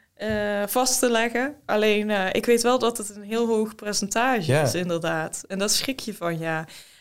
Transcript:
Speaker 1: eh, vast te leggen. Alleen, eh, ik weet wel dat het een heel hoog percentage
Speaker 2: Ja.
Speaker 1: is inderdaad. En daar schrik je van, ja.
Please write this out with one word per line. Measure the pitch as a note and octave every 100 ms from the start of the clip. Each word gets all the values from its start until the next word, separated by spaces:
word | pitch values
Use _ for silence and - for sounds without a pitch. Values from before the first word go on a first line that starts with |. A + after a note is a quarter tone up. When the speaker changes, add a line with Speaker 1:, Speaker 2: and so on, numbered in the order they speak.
| _
Speaker 1:
eh, | - G#3+ G#3+ G#3 G3+ G3+
vast | B3+ B3+ -
te | B3
leggen. | A#3 A#3 A#3+ C4 D4 -
Alleen, | G#3+ G#3+ G#3 G#3+
eh, | G#3 F#3+
ik | - G#3+
weet | A#3
wel | A#3 B3+
dat | A#3+ A#3
het | G#3 G3+
een |
heel | G3+ A3+ A#3
hoog | A3 G#3+
percentage | G#3+ G#3 G#3 G3+ A3 B3 B3 D#3+
Speaker 2:
Ja. | C#3
Speaker 1:
is | C#3+
inderdaad. | E3+ F3+ E3+ E3 E3 D#3+ - -
En | F#3+
daar | G3+
schrik | - - C4
je | -
van, | G3+ E3+ E3
ja. | E3 D#3+ D#3+ - - -